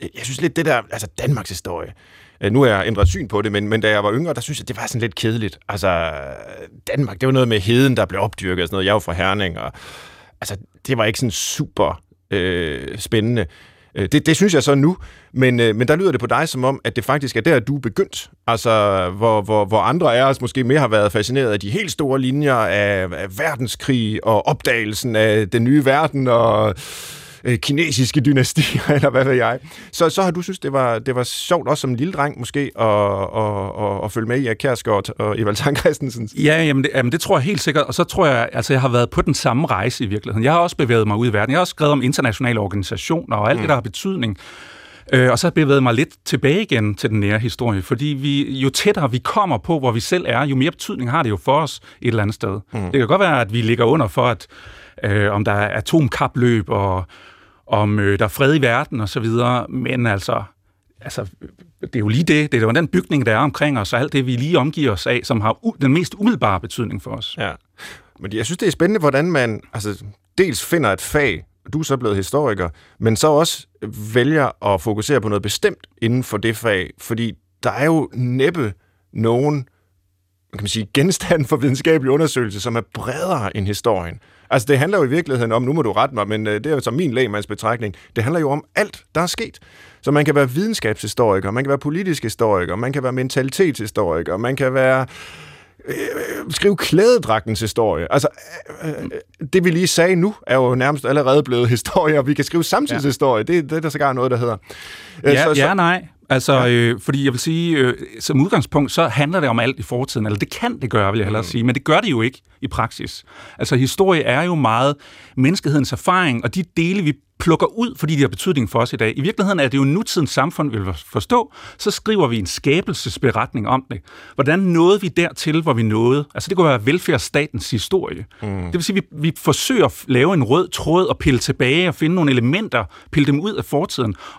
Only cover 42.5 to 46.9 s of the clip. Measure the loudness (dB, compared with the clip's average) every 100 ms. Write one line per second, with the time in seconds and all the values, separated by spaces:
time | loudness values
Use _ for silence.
42.5 | -2 -2 -4 -6 -6 -4 -4 -2 -2 0
43.5 | 0 0 0 -2 -8 -6 -4 -4 -6 -12
44.5 | -20 -20 -20 -20 -20 0 4 4 4 2
45.5 | 2 4 4 4 2 0 -4 -6 0 2
46.5 | 2 0 0 0